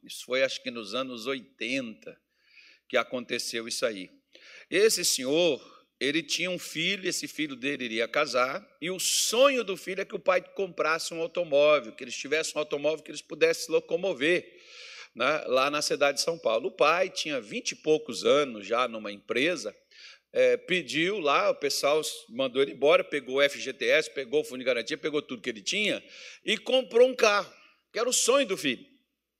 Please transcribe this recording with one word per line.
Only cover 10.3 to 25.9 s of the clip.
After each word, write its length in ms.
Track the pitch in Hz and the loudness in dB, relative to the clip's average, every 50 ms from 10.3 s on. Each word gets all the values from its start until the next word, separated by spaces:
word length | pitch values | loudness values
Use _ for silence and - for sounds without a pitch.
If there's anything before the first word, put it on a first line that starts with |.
| 185 175 | 2 2
comprasse 720 | - - - - 196 180 160 - 151 151 160 165 - - 175 | 0 -4 -6 -6 -6 -4 -4 -2 0 0 0 -2 -4 -6 -6
um 80 | 165 | -6
automóvel, 720 | 170 170 - 180 175 156 143 143 147 151 151 143 113 110 101 | -6 -6 -4 -6 -2 2 4 6 6 6 6 4 2 -2 -12
que 100 | - 131 | -14 -12
eles 140 | 120 113 | -12 -10
tivessem 360 | - - 135 147 160 156 - - | -10 -6 -2 -2 -2 -2 -2 -4
um 40 | 151 | -6
automóvel 440 | 151 - 156 139 147 151 160 147 - | -4 -4 -2 -2 0 0 -2 -2 -6
que 80 | - | -12
eles 100 | 151 147 | -14 -14
pudessem 440 | - - 170 147 160 165 160 - - | -14 -12 -2 2 2 2 2 2 -2
se 60 | - | -2
locomover, 880 | 160 165 160 - 170 170 185 190 160 120 143 165 180 156 - - - - - - - - - - - - - - - | 0 0 0 -2 -4 -2 -2 -2 -2 0 2 2 2 2 0 -6 -16 -20 -20 -20 -20 -20 -18 -18 -18 -18 -20 -12 -4
né, 300 | 113 123 139 156 151 - | 0 0 0 0 0 0
lá 240 | - 127 131 135 143 | 0 2 2 2 2
na 100 | 147 151 | 0 -2
cidade 380 | 147 - 160 135 143 143 139 | -2 -2 0 2 2 2 2
de 60 | - - | 2 -2
São 160 | 165 170 160 | -2 -2 -2
Paulo. 300 | - 120 110 117 139 196 | 0 0 0 0 0 -2
O 20 | |
pai 360 | - - 156 151 165 180 190 | 0 2 4 4 4 2 0
tinha 320 | 190 - - - 156 143 127 | -2 -4 -6 -6 -4 -4 -6
vinte 340 | 104 107 165 247 - - - | -6 -8 -8 -8 -6 -8 -8
e 20 | |
poucos 500 | - - 156 156 151 156 - 113 90 98 | -4 0 2 2 2 0 -4 -6 0 2
anos 400 | 117 135 147 147 131 113 104 98 | 4 4 4 2 0 -4 -10 -6
já 220 | 98 113 120 127 | -2 0 0 0
numa 240 | 120 113 110 107 104 | -2 -4 -8 -10 -10
empresa, 680 | 104 101 - - 113 120 143 175 175 135 107 104 - _ _ _ - - - - - - _ _ - | -12 -10 -8 -4 0 0 2 0 0 -2 -6 -8 -10 _ _ _ -20 -20 -20 -20 -20 -20 _ _ 2
é, 240 | 123 127 123 123 | 4 6 6 4
pediu 640 | 123 - - 185 180 147 135 135 151 170 185 214 202 | 4 2 0 0 0 0 0 -2 0 0 0 0 0
lá, 320 | 156 139 139 170 208 196 | 2 4 4 4 4 2
o 40 | 170 | 2
pessoal 460 | - 147 139 - - - 139 151 156 151 - - - - - | 0 0 -2 0 0 2 2 2 2 0 -2 -6 -10 -14 -10
mandou 340 | 117 127 135 131 117 135 139 | -4 -4 -4 0 0 0 0
ele 80 | 135 | 0
embora, 320 | - - 143 147 175 185 185 | 0 2 4 6 6 6 4
pegou 320 | - 156 143 123 123 131 | 0 -4 -6 -4 -2 2
o 60 | 139 143 | 2 2
F 160 | 139 - 117 | 2 2 -2
G 120 | 113 131 | -8 -8
T 140 | 127 - 113 | -6 -2 2
S, 240 | 117 139 156 156 - | 4 4 4 2 0
pegou 320 | - 143 131 113 135 151 | -6 -10 -4 -2 0 0
o 20 | 147 | 0
fundo 160 | - 127 127 | -2 -6 -4
de 60 | 123 | -2
garantia, 320 | 131 123 117 113 113 156 | 0 0 0 -2 -4 -6
pegou 240 | 156 - 156 147 147 | -6 -4 -4 -4 -4
tudo 200 | - - 131 107 | -4 -6 -10 -8
que 80 | - 123 | -8 -8
ele 100 | 110 104 | -8 -6
tinha 420 | 92 - - 208 214 190 | -6 -4 -2 0 0 0